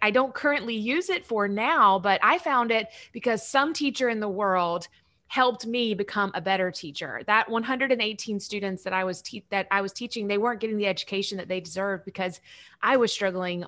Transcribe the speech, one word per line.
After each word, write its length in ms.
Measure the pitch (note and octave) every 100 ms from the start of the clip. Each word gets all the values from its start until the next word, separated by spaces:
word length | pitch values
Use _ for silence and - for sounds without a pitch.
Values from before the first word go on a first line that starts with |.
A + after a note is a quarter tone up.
I 80 | G#3+
don't 240 | A#3+ C4 -
currently 400 | D4 C#4+ A#3 A3
use 340 | A3 D#4 F4+
it 160 | F4+ -
for 220 | A3 G3+
now, 500 | G3+ B3 D#4+ G#3 F#3+
but 220 | G3+ F#3+
I 160 | G#3+ F4
found 320 | E4+ B3+ A#3
it 200 | A3+ A3 - -
because 360 | A#3+ B3 A3 -
some 260 | C4+ D4
teacher 360 | D#4 C#4+ - B3
in 100 | A3
the 100 | G#3
world 580 | F#3+ G3 F#3 F3 F3 - _ _ _ -
helped 400 | C4 B3+ A3+ A3+
me 300 | A#3+ A#3 G3
become 360 | G3+ G#3 G3 -
a 60 |
better 280 | F3+ F#3+ F#3
teacher. 540 | E3 D#3 C#3+ D3 A#2 -
That 240 | G#3+ -
one 140 | A3+
hundred 280 | A3+ C4 C4
and 80 | A#3+
eighteen 400 | G#3+ G#3+ - G3+
students 440 | - G#3 G3 F#3
that 100 | F#3+
I 100 | F#3
was 200 | F#3 F3+
te-, 220 | - G3+ -
that 160 | G3 F#3+
I 100 | G3
was 100 | G3
teaching, 360 | - A#3+ A#3 G3+
they 100 | G3+
weren't 220 | A#3 A3+
getting 180 | A3+ G#3+
the 80 | G3
education 540 | F#3 - G3 G3 G3
that 80 | E3+
they 120 | F#3
deserved 460 | E3 F#3+ G3+ F#3+ G3
because 340 | F#3+ F#3 - - - - -
I 140 | G#3+ C4
was 140 | A3
struggling 540 | - G3 F3+ F3+ F3